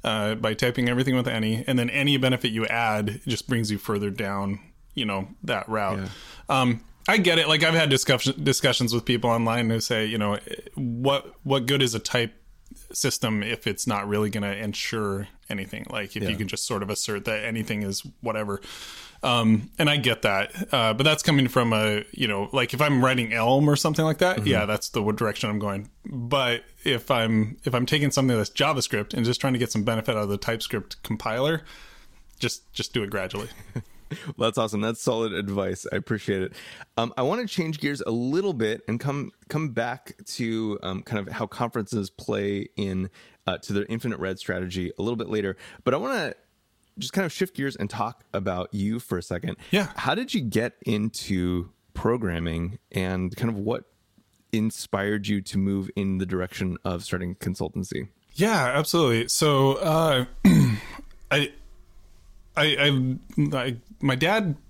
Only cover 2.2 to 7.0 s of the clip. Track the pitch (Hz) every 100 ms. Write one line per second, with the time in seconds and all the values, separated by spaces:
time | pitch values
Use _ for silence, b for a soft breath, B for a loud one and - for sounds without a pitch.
2.2 | 131 127 127 110 110 117 117 107 107 107
3.2 | - 113 - 123 107 101 - 104 101 98
4.2 | 101 98 98 101 - - - - 113 98
5.2 | 98 - - 110 - 110 101 98 95 -
6.2 | - - - 135 123 113 - -